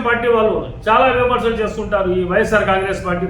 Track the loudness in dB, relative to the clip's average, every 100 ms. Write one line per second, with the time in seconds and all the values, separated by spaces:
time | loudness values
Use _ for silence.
0 | 0 0 2 2 2 0 -6 -6 2 4
1 | 4 2 0 0 0 -2 -4 -4 -4 -2
2 | 0 0 0 0 2 2 2 0 -2 -4
3 | -4 -4 -4